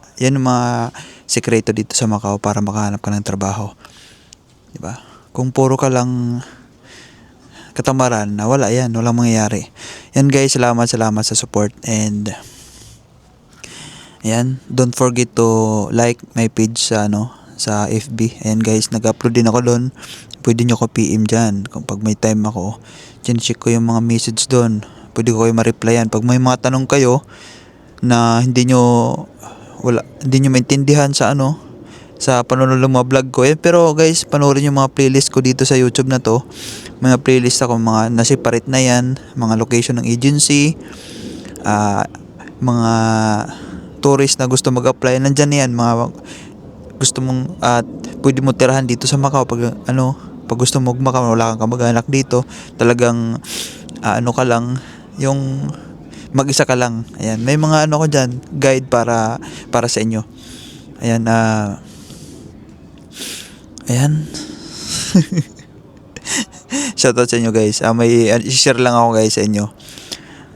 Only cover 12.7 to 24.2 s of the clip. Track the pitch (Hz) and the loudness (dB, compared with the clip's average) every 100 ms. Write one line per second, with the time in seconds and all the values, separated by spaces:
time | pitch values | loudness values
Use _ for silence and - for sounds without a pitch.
12.7 | - - - _ _ _ _ _ - - | -20 -20 -20 _ _ _ _ _ -20 -20
13.7 | - - - - - 110 113 127 131 - | -20 -20 -20 -20 -10 -4 -2 -2 -4 -4
14.7 | 127 127 120 127 120 120 - 117 110 110 | 0 0 2 0 0 -2 2 2 4 2
15.7 | 107 92 117 120 120 - 120 113 - 110 | 0 0 0 0 0 -4 -2 0 0 -2
16.7 | 117 - 110 104 104 120 - - - - | -2 -2 0 0 -2 -4 -10 -18 -8 -4
17.7 | 104 104 110 135 113 113 - 110 107 113 | -2 -2 -4 -4 -4 -4 -4 -4 -2 0
18.7 | 110 110 113 110 110 120 120 113 117 120 | 0 0 -2 -2 0 0 2 4 2 2
19.7 | 120 127 - - - - - - 113 120 | 0 -2 -8 -16 -20 -20 -4 0 2 2
20.7 | 113 120 - 104 107 107 113 113 101 98 | 0 0 0 0 0 0 2 0 -2 -6
21.7 | - - 101 110 104 110 107 107 110 95 | -10 -10 -6 -4 0 0 0 -2 -4 -6
22.7 | - - - - - - 117 - 113 - | -8 -16 -20 -20 -10 -4 -2 -2 -2 0
23.7 | 117 113 113 117 113 | 2 2 0 0 0